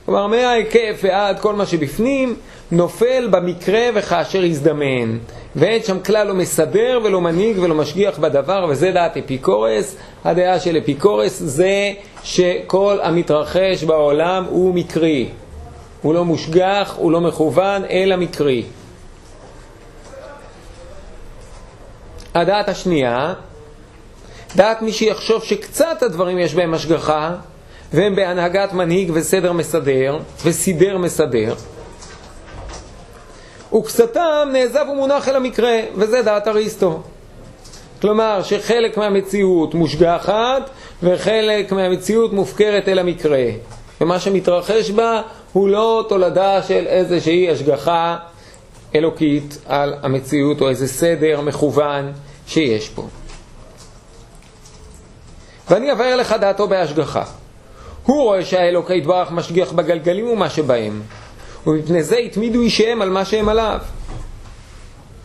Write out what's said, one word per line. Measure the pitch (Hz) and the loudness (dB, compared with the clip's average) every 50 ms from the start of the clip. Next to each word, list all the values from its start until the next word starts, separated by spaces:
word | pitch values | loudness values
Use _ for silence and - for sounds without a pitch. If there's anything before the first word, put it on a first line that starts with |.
| - | -4
כלומר, | - 190 196 202 | -2 0 0 0
מההיקף | 208 226 240 247 247 240 226 208 220 - 233 226 214 190 - - | 2 2 2 2 2 2 0 2 2 2 2 2 0 -2 -2 0
ועד | 190 180 196 208 196 190 - | 0 2 2 2 0 0 0
כל | - 214 208 | 0 0 0
מה | 202 196 | 0 -2
שבפנים, | - 170 165 147 135 - - 220 262 277 269 262 247 220 - - - - - - - | -2 -2 -2 -2 -2 -2 -2 0 0 2 0 0 -2 -4 -6 -12 -18 -20 -18 -6 0
נופל | 170 170 175 170 - - 220 247 262 254 240 220 | 2 2 2 2 0 0 0 2 2 0 2 2
במקרה | 185 180 175 180 165 175 - 190 196 226 240 247 220 | 2 0 0 -2 -6 -4 -2 0 2 2 2 2 0
וכאשר | 208 - - 175 170 156 - - 190 185 | 0 0 0 0 -2 0 0 0 0 2
יזדמן, | 170 165 139 143 160 147 147 147 135 131 123 117 113 113 117 113 - - - - - - | 0 2 2 2 2 2 2 0 0 0 0 0 -2 -4 -4 -8 -12 -16 -18 -14 -8 -2
ואין | 143 151 202 220 226 220 | 2 2 2 2 2 0
שם | 196 190 180 | -2 -2 -2
כלל | - - 214 214 208 | 0 0 2 2 2
לא | 202 196 | 2 0
מסדר | 185 170 - - - 156 139 131 202 226 254 254 240 220 | 0 -2 0 0 0 0 2 2 2 2 2 2 2 2
ולא | 208 190 185 | 2 2 2
מנהיג | 175 170 165 170 208 226 220 185 | 2 2 2 2 2 2 2 2
ולא | 175 175 156 | 2 2 2
משגיח | 151 147 147 156 180 202 196 - 147 | 2 0 0 0 0 0 0 0 0
בדבר, | 135 123 131 139 131 156 190 196 180 160 | 0 2 2 2 2 0 0 0 0 0
וזה | 139 127 160 190 | 0 2 2 2
דעת | 180 180 170 160 - | 2 2 2 0 -2
אפיקורס. | 143 - - 135 123 - - 196 214 220 226 220 208 185 - - - - - - - - | -4 -6 -6 -6 -2 0 2 2 2 2 2 2 0 -2 -4 -8 -16 -18 -20 -14 -4 -2
הדעה | 165 170 180 180 180 185 170 | 0 2 2 2 2 2 2
של | - 175 160 | 0 0 0
אפיקורס | 151 117 147 139 139 - - - 214 214 196 - - | 0 0 0 2 2 4 4 4 4 2 0 -2 -4
זה | 87 139 123 143 180 190 196 202 202 202 196 - - - - - - | -6 -2 0 2 2 4 4 2 0 -2 -4 -6 -14 -20 -20 -16 -12
שכל | - - - 180 180 180 - - - - 190 202 202 202 - | -2 2 2 2 2 2 -2 -2 0 2 2 4 2 2 2
המתרחש | - - 165 175 165 - 151 151 147 - - 180 190 190 180 - 156 | 0 0 0 0 2 2 2 0 0 0 0 2 2 2 0 0 0
בעולם | 151 160 156 147 147 143 151 160 180 185 190 185 - | 2 2 4 4 4 4 2 2 2 0 -2 -2 -2
הוא | - 170 185 185 180 | 0 2 2 2 2
מקרי, | 175 165 - - 165 165 160 151 131 110 - - - - - - - - - - - - - - - | 0 -2 -2 0 0 2 2 2 0 -2 -4 -8 -14 -18 -18 -18 -16 -16 -18 -18 -20 -20 -20 -10 -4
הוא | - 143 160 | -2 0 2
לא | 175 175 | 2 2
מושגח, | 170 160 131 - 156 160 185 180 190 196 202 190 - - | 0 0 -2 -2 0 2 2 4 2 2 0 -2 -4 -2
הוא | - - 170 | -2 0 2
לא | 160 170 | 2 2
מכוון, | 175 165 156 160 156 156 127 170 190 196 202 196 185 - | 2 0 2 2 0 2 2 2 2 2 0 -2 -2 -2
אלא | - 185 190 196 185 | 0 0 2 2 0
מקרי. | 180 175 156 - - 147 143 127 117 104 - - - - - - - - - - - - - - - - - - - - - - - - - - - - - - - - - - - - - - - - - - - - - - - - - - - - - - - - - - - - - - - - - - - - - - - - - - | 0 -2 -4 -2 -2 0 0 0 0 -4 -8 -12 -20 -20 -20 -20 -20 -20 -20 -20 -20 -20 -20 -20 -20 -20 -20 -20 -20 -20 -20 -20 -20 -20 -20 -20 -20 -20 -20 -20 -18 -18 -18 -18 -20 -20 -20 -20 -20 -20 -20 -20 -18 -18 -18 -18 -18 -18 -18 -18 -18 -18 -18 -18 -18 -18 -18 -18 -18 -20 -20 -20 -20 -20 -20 -20 -20 -20 -20 -18 -18 -8 -2 0
הדעת | 170 170 170 202 208 202 202 | 0 2 2 2 0 0 -2
השנייה, | 185 - - 185 170 147 127 120 120 127 143 165 190 - - - - - - - - - - - - - - - - - - - - - - - - | -4 -4 -2 0 0 2 2 0 0 0 -2 -4 -4 -8 -12 -18 -20 -20 -20 -20 -20 -20 -20 -20 -20 -20 -20 -20 -20 -20 -20 -20 -20 -20 -16 0 4
דעת | 170 190 220 226 226 | 4 4 4 2 -2
מי | 220 220 202 | -2 -4 -2
שיחשוב | - 226 214 190 - - - 226 220 220 | 0 0 0 0 0 0 0 0 0 0
שקצת | - 214 196 - - - - 294 330 320 320 254 | -2 -4 -4 -6 -4 -2 0 0 0 0 0 -2
הדברים | 240 165 170 185 175 185 180 | 0 0 0 -2 0 0 0
יש | 175 156 143 | 0 0 0
בהם | 175 175 165 165 | 0 0 0 0
השגחה, | 156 160 151 165 143 - 151 156 151 151 165 180 175 - - - - - - - - - - - | -2 0 0 0 0 0 0 0 0 -2 -4 -6 -8 -12 -16 -20 -20 -20 -20 -20 -20 -10 -2 0
והם | 151 196 208 190 | 2 2 2 2
בהנהגת | 190 190 175 180 180 170 175 170 196 196 190 180 | 0 0 0 0 0 0 0 0 0 0 0 -2
מנהיג | 185 180 165 170 190 196 170 156 | -2 0 2 2 0 0 0 0
וסדר | 165 156 - 190 190 175 180 175 | -2 0 0 2 2 2 2 0
מסדר, | 170 151 - - 160 139 139 135 131 131 135 143 160 170 - - - - | -2 -2 -2 -2 0 0 2 2 2 2 0 -2 -4 -8 -12 -8 -2 -2
וסידר | 165 165 - - 190 180 147 185 202 196 | 0 0 0 0 0 2 4 4 2 2
מסדר, | 185 180 160 - - 156 139 127 113 107 113 131 - - - - - - - - - - - - - - - - - - - - - - - - - - - - - - - - - - - - - - - - - - - 208 | 0 -2 -2 0 0 0 2 2 0 0 0 -2 -6 -10 -14 -18 -18 -18 -18 -20 -20 -20 -20 -20 -20 -20 -20 -20 -20 -20 -18 -16 -16 -14 -14 -14 -16 -18 -20 -20 -20 -20 -20 -20 -20 -20 -20 -20 -20 -20 -20 -20 -20 -4 -2 0
וקצתם | 220 - - - - 233 233 - 330 349 320 302 294 294 277 262 | 0 0 2 4 4 4 4 2 0 2 2 2 2 2 2 2
נעזב | 262 254 240 208 294 285 262 | 2 2 2 2 0 0 0
ומונח | 285 277 269 269 285 277 - | -2 0 0 2 2 0 0
אל | 247 269 | 0 0
המקרה, | 269 254 254 226 - 220 247 233 226 214 - - | 0 0 -2 0 0 2 2 2 0 0 -2 -2
וזה | 190 214 214 226 254 | -2 0 2 2 2
דעת | 220 214 208 208 208 | 2 2 0 0 0
אריסטו. | 220 214 214 220 214 - - 202 175 160 165 - - - - - - - - - - - - - - - - - - - - | 0 0 0 0 -2 -2 0 0 0 0 -2 -8 -16 -20 -20 -20 -20 -20 -20 -20 -20 -20 -20 -20 -20 -20 -20 -20 -20 -6 -2
כלומר, | - 208 214 220 220 220 208 190 170 | 0 2 2 2 2 2 0 -2 -2
שחלק | - 202 196 202 - 226 233 226 220 - | -2 -2 -2 0 0 0 2 0 0 0
מהמציאות | 202 214 208 196 196 196 - 196 202 196 185 180 170 156 - - | -2 0 0 0 0 0 0 0 0 2 4 4 2 2 0 0
מושגחת, | 170 165 143 139 147 180 165 175 165 - - 202 220 233 247 262 269 269 - - - - - - - 175 | 0 0 0 2 2 4 4 2 0 0 -2 0 0 0 0 0 -2 -4 -6 -12 -18 -20 -20 -8 -2 0
וחלק | 175 180 160 - 190 220 220 214 214 214 208 196 196 | 0 0 2 0 0 0 2 2 2 0 0 -2 -2
מהמציאות | 190 190 190 185 185 180 - - 214 226 226 220 196 | -2 0 0 0 0 -2 0 0 2 2 2 2 0
מופקרת | 190 185 - - - 208 214 208 196 - | -2 -2 0 0 0 2 2 2 0 2
אל | 196 190 185 | 2 2 2
המקרה. | 180 175 165 - - 151 147 135 127 117 110 110 - - - - - - - - | 2 0 -2 -2 0 2 2 2 2 0 -2 -6 -10 -16 -18 -20 -20 -12 -4 -2
ומה | 151 165 180 175 | 0 0 0 0
שמתרחש | 180 196 196 180 175 180 175 175 170 - 208 226 - 190 | 0 0 0 0 2 2 0 0 2 0 0 2 0 0
בה | 202 220 226 226 226 220 208 - - - - - - | 0 2 2 2 0 -2 -4 -6 -12 -20 -10 -2 0
הוא | 190 196 196 | 2 2 4
לא | 196 208 226 226 226 220 220 - | 4 4 2 2 2 2 0 0
תולדה | 202 190 180 175 165 175 196 196 196 190 - | 2 2 2 2 2 2 2 4 2 2 2
של | - 185 185 175 | 0 0 0 0
איזושהי | - 156 185 180 165 175 165 - 160 165 180 185 175 | 2 2 2 2 2 0 0 2 2 2 4 4 2
השגחה | 151 127 135 151 139 - - 170 170 165 170 170 170 175 - - - - - - - - - - - - - - - | 0 0 2 0 0 2 2 0 2 2 0 -2 -4 -6 -10 -16 -20 -20 -20 -20 -20 -20 -20 -20 -20 -20 -6 -2 0
אלוקית | 151 160 160 156 - 160 147 143 147 143 147 - - - | 2 2 0 0 0 0 2 2 0 -2 -6 -14 -14 -6
על | - 135 143 143 143 139 - | -2 -2 0 0 -2 -4 -4
המציאות, | - 135 131 135 131 - 151 143 139 147 147 143 | -4 -2 -2 -2 -2 -2 0 0 2 0 0 0
או | 135 135 | -2 -2
איזה | 127 120 135 | -2 -2 -4
סדר | 131 - - 170 170 170 147 151 156 151 143 | -4 -2 0 0 0 2 2 2 2 2 0
מכוון | 143 151 147 - 151 143 123 147 147 147 143 139 139 139 143 143 - - - - - | -2 -4 -2 -2 -2 0 2 2 0 0 0 -4 -6 -8 -10 -14 -16 -20 -20 -20 -12
שיש | - - 160 156 120 110 107 107 - | -4 -2 0 0 0 0 -2 -4 -8
פה. | - 104 107 107 - - - - - - - - - - - - - - - - - - - - - - - - - - - - - - - - - - - - - - - - - - - - - - - - - - - - | -10 -12 -12 -12 -14 -16 -16 -16 -18 -18 -20 -20 -20 -20 -20 -20 -20 -20 -20 -20 -20 -20 -20 -20 -20 -20 -20 -20 -20 -20 -20 -20 -20 -20 -20 -20 -20 -20 -20 -20 -20 -20 -20 -20 -20 -20 -20 -20 -20 -20 -20 -20 -20 -6 0 2
ואני | 170 208 254 285 | 2 4 4 2
אבאר | 254 202 247 254 254 | 2 2 2 2 2
לך | 254 233 - 220 214 | 2 2 0 2 2
דעתו | 202 196 190 202 208 | 2 2 2 2 0
בהשגחה. | 185 196 185 175 - - 160 139 127 - 110 - - - - - - - - - - - - - - - - - | 2 2 0 0 0 0 -2 -2 0 -2 -4 -4 -6 -10 -18 -20 -20 -20 -20 -20 -20 -20 -20 -20 -18 -18 -4 0
הוא | - 269 302 285 | 2 2 4 4
רואה | 285 196 190 160 | 4 2 2 0
שהאלוקי | - 190 180 175 175 175 175 165 175 185 | 0 2 2 2 2 2 0 0 0 -2
יתברך | 175 143 160 180 180 175 - | 0 2 2 2 0 0 -2
משגיח | 170 170 151 - 170 185 175 - | -4 -6 -4 -2 0 0 0 2
בגלגלים | 160 175 165 151 170 165 151 170 180 196 226 240 | 0 0 0 0 -2 0 0 0 0 0 0 0
ומה | 233 208 180 147 | 0 0 0 0
שבהם, | - 156 147 131 123 117 110 104 107 107 107 107 - - - - - - - - - - - | -2 0 0 2 0 0 0 -4 -6 -8 -10 -14 -16 -20 -20 -20 -20 -20 -18 -18 -16 -6 -2
ומפני | 160 156 156 151 151 175 170 151 | 0 0 0 0 0 0 0 2
זה | 151 208 | 2 0
התמידו | - - 170 - 190 226 240 220 240 | 0 0 -2 -2 -4 -2 0 0 2
אישיהם | 240 220 - - 214 226 240 226 | 2 2 2 2 2 2 2 0
על | 202 190 | 0 0
מה | 185 190 190 | 0 -2 0
שהם | - 214 220 214 214 | 0 0 0 0 2
עליו. | 214 226 226 214 202 - - - - - - - - - - - - - - - - - - - - - - - - - - - - - | 2 0 0 0 -2 -4 -6 -10 -12 -12 -12 -12 -12 -12 -12 -14 -16 -18 -18 -20 -20 -20 -20 -20 -20 -20 -20 -20 -20 -20 -20 -20 -20 -20